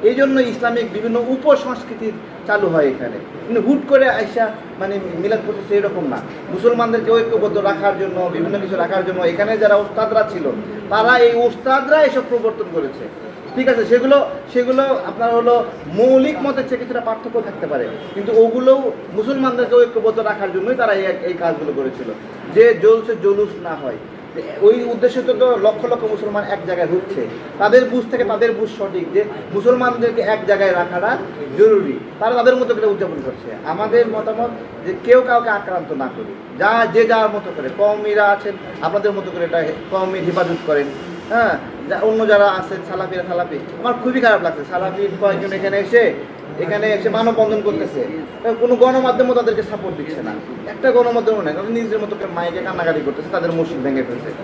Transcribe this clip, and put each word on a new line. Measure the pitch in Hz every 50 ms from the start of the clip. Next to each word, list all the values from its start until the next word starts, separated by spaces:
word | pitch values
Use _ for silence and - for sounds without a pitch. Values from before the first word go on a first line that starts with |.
| - 220
এই | 247 262
জন্য | 277 277 269 269 254 240 208
ইসলামিক | - 240 233 233 240 220 185 180
বিভিন্ন | 208 220 233 226 240 240 247 262
উপসংস্কৃতি | 262 - 302 277 269 - 254 247 - - - 226 208 220 220 202 - - - - - -
চালু | - 208 202 202 175 165
হয় | 160 147 139 131
এখানে। | 127 127 117 - - - - - - -
কিন্তু | - 233 226 190
হুট | 226 285 269 - -
করে | 277 262 269 254 233 -
আইসা | 220 196 - 233 226 214 208 - - - - -
মানে | 185 190 202 196 185 175 170 165
মিলাদ | 180 208 220 214 -
করতেছে | 208 202 - - - 202 202
এরকম | 196 202 - 180 160 139 120
না। | 107 - - - - - - 170
মুসলমানদেরকে | - - 233 240 233 233 226 226 226 - 220 226
ঐক্যবদ্ধ | 233 220 226 233 214 - - - 202 190 196
রাখার | 202 - 196 202 190 -
জন্য, | 196 185 180 185 180 175 165
বিভিন্ন | 160 170 190 208 202 196
কিছু | 185 190 180 170
রাখার | 170 190 190 180
জন্য | 185 185 185 180 165
এখানে | 170 - 208 214 226 214 214
যারা | 202 202 202 208
ওস্তাদরা | 202 - 220 220 214 214 220 214 -
ছিল, | - 175 151 139 113 110 - - - - - -
তারা, | 202 214 220 240 254 247 240
এই | 233 233 233 240
ওস্তাদরা | 240 233 - - 262 262 277 269 269 294 311 302
এসব | 269 247 262 240 -
প্রবর্তন | 247 233 214 220 214 - 208 180 165
করেছে, | 165 143 131 - - 120 104 - - - - - - - - -
ঠিক | 254 262 262
আছে? | 247 226 208 175
সেগুলো, | 233 247 247 269 277 277 262 - - - - - -
সেগুলো | 247 247 247 262 262 269 269 262 - - -
আপনার | - 214 233 233 233
হলো | 233 233 247 240 240 214 - - - - 147 165
মৌলিক | 196 233 254 262 262 262 302 302 285 269
মতের | 277 262 269 254
চেয়ে | - 254 233
কিছুটা | 240 233 247 240 233
পার্থক্য | 233 220 220 - 226 226 233 208
থাকতে | - 185 175 170 147
পারে, | 147 135 120 107 - - - - -
কিন্তু | 196 202 202 226 220
ওগুলোও | 226 226 226 254 254 262 262 277 269 233 - - - - 175
মুসলমানদেরকে | 202 214 233 277 269 262 254 240 240 247 214 240 247
ঐক্যবদ্ধ | 240 233 233 226 208 220 220 226
রাখার | 220 214 202 196 202 185 175
জন্যই | 190 190 226 254 -
তারা | 240 214 202 196
এই, | 196 185 170 - - 175
এই | 180 165
কাজগুলো | 170 170 156 147 151 147 135 135
করেছিল। | 135 131 123 - 127 113 110 - - - - - - - -
যে | 190 226 233 220 165 170
জ্বলছে | 214 226 226 214 226 226 175 170
জলুস | 202 202 202 208 196 - - 175
না | 170 160 147
হয়, | 143 127 113 104 - - - - - - - - - - - - 196
ওই | 208 233 247 240 240 233
উদ্দেশ্য | 226 247 247 - 262 240
তো, | 254 240 208
তো | 254 254 240 202 190
লক্ষ | 214 214 220 - 240
লক্ষ | 240 233 226 214 214
মুসলমান | 202 214 208 202 208 202 - 202
এক | 190 170 175
জায়গায় | 180 175 170 151 170
হচ্ছে, | 185 - - 196 226 233 - - - - - - -
তাদের | 196 208 214 254 254 -
বুঝ | 233 254 226 -
থেকে | - 220 196 202
তাদের | 220 208 233 226 202
বুঝ | 196 220 214 - -
সঠিক | 202 190 185 185 170 165 -
যে | 392 208 - - - - - -
মুসলমানদেরকে | 202 196 240 254 247 254 247 233 233 233 233 - 233 - 196 214
এক | - 180 180
জায়গায় | 202 190 196 190 180 175
রাখাটা | 175 175 175 180 185 220 262 - - - - - 143 135 135 151
জরুরি, | 208 220 220 196 175 143 131 - - - - -
তারা | 208 226 247 247
তাদের | 233 254 254 254
মতো | 247 220 240
করে | 214 220 214 202
উদযাপন | 180 196 170 160 147 127
করছে। | 131 123 - - 123 107 104 - 147
আমাদের | 165 175 214 220 226 240 233 220 220
মতামত | 220 196 220 220 226 233 240 233 - - - - - -
যে | 175 185 - 180
কেউ | 226 247 254 247 240
কাউকে | 240 240 226 233 208
আক্রান্ত | 202 - 196 180 175 160 139 156 135
না | 135 127 -
করি, | 120 110 107 - - - - - 127
যা, | 180 202 226 233 233 185 170
যে | 220 226 220
যার | 233 220 220 214 208
মতো | 208 190 185 165
করে, | 156 139 131 - 196
কওমিরা | 202 208 208 208 208 214 208 214 208 202 202
আছেন | 202 - 208 196 185 - - - - 160
আপনাদের | 160 202 202 196 208 196
মতো | 190 185 185 170
করে | 175 170 165
এটা | 170 170 160 151 156 - - -
কওমির | 190 190 185 185 190 190 165
হেফাজত | 170 170 190 175 170 170 160 - 160
করেন, | 151 143 143 139 139 - - 175 - - - -
হ্যাঁ, | 202 233 233 202 160 143 - - - - - -
যা, | 190 - -
অন্য | 220 220 220 220 208
যারা | 208 202 202 202 190 190
আছেন | 180 - 196 185 175 -
সালাফিরা | 190 185 185 180 185 180 175 180
সালাফি। | 175 175 175 - 156 139 - - - -
আমার | - 240 240 240
খুবই | - 254 247 262 240
খারাপ | 233 214 185 175
লাগছে, | 170 - - 143 -
সালাফির | 180 180 190 190 175 196 202 196 175 -
কয়েকজন | 208 196 185 165 190 196 190
এখানে | 190 185 196 196 202 196
এসে, | 185 - 240 226 175 - - - - - - - - - 156 175
এখানে | 175 208 208 214 220 214
এসে | 196 - 220 208
মানববন্ধন | 220 226 226 220 220 220 214 220 208 202
করতেছে, | 208 196 160 160 - - 139 120 - 160 160 151 - - - - 226 220 226
কোনো | 233 240 247 220
গণমাধ্যমও | 240 254 262 262 262 254 247 247 254 247 247 240
তাদেরকে | 240 226 214 202 208 -
সাপোর্ট | 214 202 196 185 165 147
দিচ্ছে | 143 156 160 143 -
না, | - - - - - 127 - - - -
একটা | - - 262 226
গণমাধ্যমও | 247 240 240 233 233 - 220 220 208 180
নাই, | 151 151
তাদের | 170 202 220 226
নিজেদের | 233 233 208 208 214 208
মতো | 208 208 -
করে | 196 185 170
মাইকে | 170 170 170 170 185 180
কান্নাকাটি | 190 185 175 170 165 160 151 139
করতেছে, | 139 - - - - -
তাদের | 180 165 170 165
মসজিদ | 165 160 - 170 139 127
ভেঙে | 139 135 131 127
ফেলছে। | 120 120 - - 151 131 -